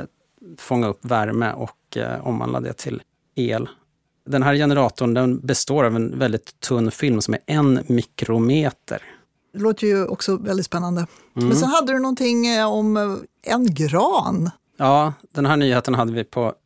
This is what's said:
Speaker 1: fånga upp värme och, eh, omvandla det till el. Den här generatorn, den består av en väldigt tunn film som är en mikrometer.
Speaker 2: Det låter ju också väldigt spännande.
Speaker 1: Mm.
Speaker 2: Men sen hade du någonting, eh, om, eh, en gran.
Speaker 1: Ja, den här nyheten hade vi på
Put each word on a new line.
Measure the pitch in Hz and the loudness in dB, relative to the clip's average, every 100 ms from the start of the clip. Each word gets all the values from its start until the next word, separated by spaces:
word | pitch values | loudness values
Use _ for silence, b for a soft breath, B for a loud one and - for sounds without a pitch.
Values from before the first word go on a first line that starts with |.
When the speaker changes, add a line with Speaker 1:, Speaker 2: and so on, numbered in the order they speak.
| - _ _ _ 190 165 | -12 _ _ _ -20 -14
Speaker 1:
fånga | - 123 110 | -4 0 0
upp | - | -4
värme | - 113 107 110 110 | -2 -2 0 -2 -4
och, | - 120 - _ 113 | -6 -12 -14 _ -6
eh, | 117 - 127 | -6 -6 -4
omvandla | 117 123 127 | -4 -4 -4
det | 123 | -6
till | - - - - _ _ - | -8 -8 -10 -12 _ _ -4
el. | 120 113 127 - _ _ _ _ 135 | -2 -2 -6 -12 _ _ _ _ -4
Den | 135 | 0
här | 139 | 2
generatorn, | 143 147 143 120 - 123 | 2 2 2 2 0 0
den | 117 127 127 135 | 2 2 0 -2
består | 131 - 147 | -2 0 2
av | 117 117 | 2 2
en | 113 127 | -2 -2
väldigt | 127 110 - - | -2 -2 -6 -12
tunn | - 123 113 | -2 0 0
film | - 147 110 | 0 0 0
som | 101 | 0
är | 107 - | -4 -2
en | 151 143 127 - | 2 2 2 2
mikrometer. | 120 - - - 113 117 151 147 - - - - - _ _ _ | 0 -2 -8 -2 0 2 2 0 -4 -12 -12 -12 -20 _ _ _
Speaker 2:
Det | 202 | -4
låter | 220 208 208 | -2 0 0
ju | 196 185 | 0 0
också | 190 - 190 | -4 -4 -4
väldigt | 202 190 - | -2 -4 -4
spännande. | 175 175 175 170 b b - | -4 -4 -4 -6 b b -2
Speaker 1:
Mm. | 123 | 2
Speaker 2:
Men | 156 | 4
sen | 262 | 4
hade | 320 262 | 2 2
du | 262 | 0
någonting, | 262 254 247 233 233 | 0 0 0 2 2
eh, | 226 214 | 2 0
om, | 214 214 208 | 0 0 0
eh, | 208 196 - _ - | -2 -4 -10 _ -2
en | 240 240 | 0 2
gran. | 147 151 165 285 392 - - 170 - _ - | 2 0 2 2 2 0 -2 -2 -6 _ -2
Speaker 1:
Ja, | 135 143 151 147 - | 4 4 2 -4 -10
den | 143 139 | -2 2
här | 151 | 4
nyheten | 135 123 131 | 4 2 2
hade | 127 117 | 0 0
vi | 117 | -2
på | - - 113 - | -4 -2 -4 -4